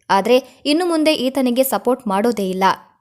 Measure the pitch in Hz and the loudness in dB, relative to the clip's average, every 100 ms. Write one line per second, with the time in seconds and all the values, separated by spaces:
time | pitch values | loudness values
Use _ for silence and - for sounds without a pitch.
0 | - 196 196 254 262 - 277 302 359 330 | -2 0 2 0 0 -6 -2 0 0 0
1 | 311 311 247 262 254 240 262 202 240 262 | 0 0 -2 -2 0 0 0 -2 -2 -4
2 | 208 190 233 220 190 185 190 - - _ | -2 -2 -2 -2 -4 0 0 -2 -8 _